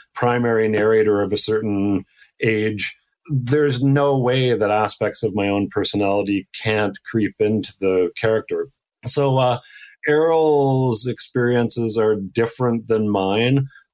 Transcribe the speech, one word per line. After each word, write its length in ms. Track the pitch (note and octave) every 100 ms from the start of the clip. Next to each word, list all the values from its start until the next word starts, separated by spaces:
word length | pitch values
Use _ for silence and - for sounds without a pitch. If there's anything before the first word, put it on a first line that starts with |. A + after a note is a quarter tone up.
| -
primary 540 | - A#2+ A#2+ A#2+ A2+ A2
narrator 540 | G#2+ G#2+ A2 G#2+ G2+
of 100 | G2+
a 40 | G2+
certain 680 | - A2 A2 G2+ G2+ F#2+ - _ _ -
age, 540 | A2+ A2 G#2+ G#2 - - _ _ -
there's 540 | C3 A#2+ D3+ D3 B2
no 340 | C#3 C#3+ C#3+ C3+
way 360 | B2 C3 B2+
that 160 | G#2+ G#2
aspects 500 | G#2+ G#2 - G#2+ -
of 120 | A2
my 140 | G#2 G2+
own 200 | G2+ G2+
personality 800 | G#2 G2 G2+ G2 G2+ G2+ G2 F#2+ -
can't 380 | A2 G#2+ G2+ G2+
creep 300 | - A2+ G2 -
into 340 | G#2+ A2 - -
the 320 | F#2+ F#2 F2 -
character. 520 | A2+ A2 - E2+ D2+ _ _ _ A#2
So, 320 | D3 C#3 C3
uh, 200 | B2 A#2+ - - - - -
Errol's 1000 | D3+ E3 D#3+ D#3 C#3+ C3+ C3 C3 G#2+ B2
experiences 920 | A2 - B2+ A#2+ B2 A#2 A#2+ A2+ A2
are 180 | G#2+ G#2+
different 680 | F#2+ A#2 A2+ - B2 A#2 A2
than 200 | A2 G#2+
mine, 580 | G2+ F#2+ G#2+ A#2+ C#3 C3+ - _